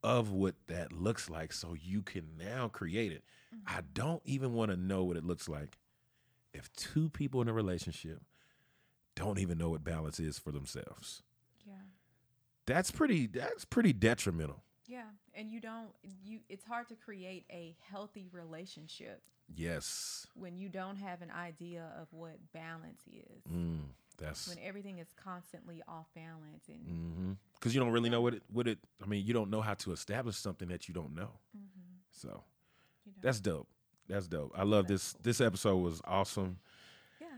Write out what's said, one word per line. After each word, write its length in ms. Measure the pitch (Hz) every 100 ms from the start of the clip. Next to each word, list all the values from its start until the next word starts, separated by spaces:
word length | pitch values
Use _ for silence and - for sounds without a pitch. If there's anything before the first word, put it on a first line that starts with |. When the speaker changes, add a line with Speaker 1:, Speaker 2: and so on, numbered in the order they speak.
Speaker 1:
of 260 | - 123 107
what 220 | 95 95 - -
that 240 | 85 82
looks 360 | 80 95 113 -
like 240 | 80 80
so 220 | - 85
you 300 | 82 82 98
can 340 | 98 95 80 80
now 300 | 92 123 120
create 440 | - 87 98 110
it. 120 | 78 _ - _ 226
Speaker 2:
Mm-hmm. 220 | 196 -
Speaker 1:
I 40 | 78
don't 280 | 78 131 165 -
even 280 | 135 131
wanna 220 | 117 110 90
know 260 | 92 95 92
what 120 | 85
it 60 |
looks 260 | 85 82 -
like 300 | 76 73 - _ _ _ _ _ _ _
if 180 | - -
two 360 | - - 156 160
people 320 | - 143 131
in 60 | 117
a 60 |
relationship 680 | 110 101 90 - 80 80 80 - _ _ _ _ _ _ _ _ -
don't 240 | 95 98
even 180 | 92 82
know 120 | 82
what 120 | 80
balance 360 | 78 82 78 76
is 180 | 80 71
for 140 | -
themselves. 720 | 71 69 - - - - - _ _ _ _ 202
Speaker 2:
Yeah. 80 | 190 196 - _ _ _ _ _ _ -
Speaker 1:
That's 240 | 147 185
pretty, 340 | - 302 180 117
that's 400 | 123 131 466 -
pretty 280 | - 226
detrimental. 680 | 110 110 120 - 82 76 71 - _ -
Speaker 2:
Yeah. 200 | 247 220 208 _
And 160 | 190 214
you 100 | 226
don't, 300 | 226 226 220 - 202 190
you, 180 | 196 220 -
it's 160 | 196 220
hard 240 | 240 233
to 60 | 220
create 500 | - 202 185 185 -
a 260 | 175 165 165 -
healthy 380 | 196 208 208 185
relationship 920 | 180 165 160 185 - 160 - - 98 - _ _ -
Speaker 1:
Yes. 720 | 82 - - - - - -
Speaker 2:
when 240 | - 185 175
you 100 | 196
don't 300 | 190 190 196
have 240 | 196 175
an 100 | 175
idea 580 | 170 175 160 170 175 165 156
of 60 | 160
what 240 | 160 165 156 160
balance 480 | 165 160 165 160 - -
is. 320 | - - - -
Speaker 1:
Mm, 300 | 85 85 80 71 64 _ -
that's 320 | 76 76 -
Speaker 2:
When 80 | 175
everything 380 | 123 202 196 185
is 100 | 165 -
constantly 580 | 190 180 175 170 - 165 -
off 200 | 165 160
balance 540 | - 160 160 156 156 156
and 180 | - 80
Speaker 1:
Mm-hmm. 460 | 85 85 85 92 98 _ _
'Cause 120 | 120
you 60 | 127
don't 120 | 123
really 160 | 117 117
know 120 | 120
what 120 | 120 113
it, 80 | -
what 180 | 110 117
it, 100 | 104 - _
I 40 | 98
mean, 180 | 104 101
you 80 |
don't 160 | 117 101
know 120 | 107
how 120 | 107 98
to 180 | -
establish 420 | 85 - 107 123 98
something 320 | 101 90 87
that 200 | 87 -
you 40 |
don't 220 | 85 76 78
know. 160 | 101 - _ 208
Speaker 2:
Mm-hmm. 380 | 196 - 180 - _
Speaker 1:
So 320 | - - - - _ _ _ _ _ -
Speaker 2:
You 80 |
don't. 80 | 196
Speaker 1:
that's 180 | 127 120
dope. 300 | 98 78 - _ _ _ -
That's 180 | 98 90
dope. 240 | 80 71
I 100 | -
love 240 | 101 107 92
Speaker 2:
That's 140 | 98
Speaker 1:
this. 100 | -
Speaker 2:
cool. 80 | -
Speaker 1:
This 180 | 117 117
episode 360 | 120 95 110 95
was 240 | 87 82
awesome. 560 | - 95 98 - 92 92 _ - - - - -
Speaker 2:
Yeah. 60 | 330